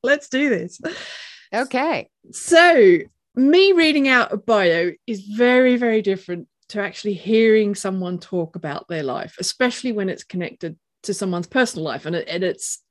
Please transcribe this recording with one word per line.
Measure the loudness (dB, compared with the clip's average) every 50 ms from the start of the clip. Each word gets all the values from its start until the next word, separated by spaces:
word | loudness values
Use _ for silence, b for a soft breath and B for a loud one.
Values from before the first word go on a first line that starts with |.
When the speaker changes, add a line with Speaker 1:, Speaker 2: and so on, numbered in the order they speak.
| 2
Speaker 1:
Let's | 0 0 0 -2 -4
do | -2 0 0 2
this. | 0 -2 -4 -8 -12 -10 -10 -10 -10 B B B B B B B B B B B -4
Speaker 2:
Okay. | -4 -4 -2 -2 -4 -2 -2 -4 -4 -6 _ _ _ _ -18 -16
Speaker 1:
So | -14 -2 4 4 6 6 6 6 6 6 6 6 4 0 -6 _ _ _ _ _
me | 0 2 4 4 6 6 6
reading | 4 4 4 2 2 2 2 2
out | 2 2 2 0 -4
a |
bio | -8 -2 0 2 2 4 2 2 2 0 -2 -4 _ _
is | -10 -10 -10
very, | -8 -10 -2 2 2 4 4 4 4 4 4
very | 2 2 2 0 0 0
different | 0 -4 -4 -4 -10 -10 -10 -10 _ _ _ _ _
to | -8 -6 -6
actually | -6 -8 -8 -6 -6 -6
hearing | -6 -2 0 2 4 6 6 6 4 4 2 -2
someone | -4 -6 -6 -4 -4 -4 -6 -6 -8
talk | -8 -6 -4 -4 -4 -4 _
about | -12 -10 -8 -10 -10 -10 _
their | -8 -6 -4
life, | -4 -6 -6 -8 -10 -10 -8
especially | -8 -8 -2 _ -2 -2 -2 -4 -6 -4
when | -4 -2 -4 -4
it's | -4 -8 -12
connected | _ -8 -6 -6 -6 -10 _ -12 -12 -12 _ _ _ _ _ -8
to | -8 -6
someone's | -4 -2 -4 -2 -4 -6
personal | -2 0 0 0 0 -2 -8 -8
life | -8 -8 -8 -8
and | -6 -6
it, | -6 -6 -6
and | -6 -4 -2
it's | -4 -4 -6 -8 -12 -12 -12 _ _